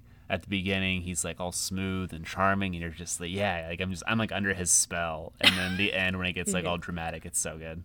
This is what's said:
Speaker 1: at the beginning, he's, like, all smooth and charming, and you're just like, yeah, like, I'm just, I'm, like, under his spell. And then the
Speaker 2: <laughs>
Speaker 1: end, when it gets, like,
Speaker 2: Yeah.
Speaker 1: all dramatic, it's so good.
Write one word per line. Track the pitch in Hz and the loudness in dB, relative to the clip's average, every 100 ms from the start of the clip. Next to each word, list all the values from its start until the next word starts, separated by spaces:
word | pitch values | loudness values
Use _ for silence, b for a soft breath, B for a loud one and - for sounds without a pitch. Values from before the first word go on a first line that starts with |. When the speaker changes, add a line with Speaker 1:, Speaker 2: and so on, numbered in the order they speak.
| b b b | b b b
Speaker 1:
at | 92 | -4
the | - | 0
beginning, | 98 92 95 95 92 | 0 2 2 2 0
he's, | 90 87 87 | 0 -2 -2
like, | 82 | -2
all | 90 | -2
smooth | - - 92 95 92 90 | -2 -2 -2 0 0 -2
and | 82 | -6
charming, | 82 - 95 98 98 85 | -6 2 4 4 2 -2
and | |
you're | 85 | -6
just | 80 87 - | -6 -6 -6
like, | 87 | -4
yeah, | 98 101 87 82 | 0 0 0 -4
like, | 87 | -4
I'm | 95 | -2
just, | 90 - | -2 0
I'm, | 113 | 0
like, | 110 | 2
under | 95 98 | 2 0
his | 92 90 | 2 4
spell. | - - 87 85 80 82 - | 4 4 0 -2 -4 -8 2
And | - 92 | 4 4
then | 92 92 | 0 2
the | 101 | 2
Speaker 2:
<laughs> | |
Speaker 1:
end, | 92 92 92 | 2 2 2
when | 90 | 0
it | |
gets, | 90 87 | 0 -2
like, | 95 87 | 0 0
Speaker 2:
Yeah. | |
Speaker 1:
all | 87 | -2
dramatic, | - 87 82 82 90 | -2 -4 -4 -6 -6
it's | - | -4
so | 82 80 | -4 -4
good. | 80 82 | -8 -10